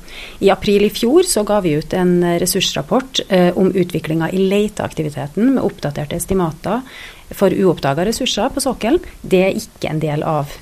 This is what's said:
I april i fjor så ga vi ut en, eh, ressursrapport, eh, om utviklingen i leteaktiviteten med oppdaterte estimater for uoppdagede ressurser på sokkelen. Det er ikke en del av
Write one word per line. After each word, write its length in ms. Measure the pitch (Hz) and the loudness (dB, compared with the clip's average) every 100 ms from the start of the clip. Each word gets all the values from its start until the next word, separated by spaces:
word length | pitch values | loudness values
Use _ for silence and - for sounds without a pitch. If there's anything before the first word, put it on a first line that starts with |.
| - - - - | -16 -16 -16 0
I 80 | 196 | 2
april 320 | 196 - 202 208 | 2 2 2 2
i 20 | |
fjor 340 | - 233 320 370 | 0 2 4 4
så 160 | - 208 | 2 0
ga 120 | 208 | 0
vi 120 | 180 147 | 2 0
ut 180 | 160 | -2
en, 300 | 185 180 175 | 0 2 2
eh, 160 | 175 175 | 2 2
ressursrapport, 800 | 180 196 - - 147 220 262 - - | 0 0 -2 -4 -2 -2 0 -4 0
eh, 220 | 190 180 180 | 2 4 4
om 140 | 190 | 2
utviklingen 640 | 185 180 165 156 160 160 | 2 0 -2 -2 -2 -2
i 40 | 185 190 | 0 2
leteaktiviteten 1040 | 202 208 - - - 151 147 143 190 240 262 | 2 0 -2 -6 -4 -6 -6 -6 0 2 2
med 80 | |
oppdaterte 520 | - - 147 143 147 170 | 0 -2 -6 -4 -6 -6
estimater 680 | - 190 170 151 - 226 262 - - - - | -2 0 0 -4 -4 -4 -6 -14 -20 -20 -18
for 160 | - 196 | 0 2
uoppdagede 580 | - 190 151 143 139 190 | 4 2 2 0 0 0
ressurser 420 | 233 254 - 240 | -2 -2 -2 -2
på 140 | 269 | -2
sokkelen. 400 | 262 214 214 349 - - - | -4 -2 0 0 -2 -14 0
Det 160 | 185 | 2
er 100 | 190 214 | 4 0
ikke 300 | - - - | -6 -8 -6
en 100 | 156 | -4
del 240 | 151 147 | -2 -2
av 240 | - 156 143 - | -2 -2 -4 -8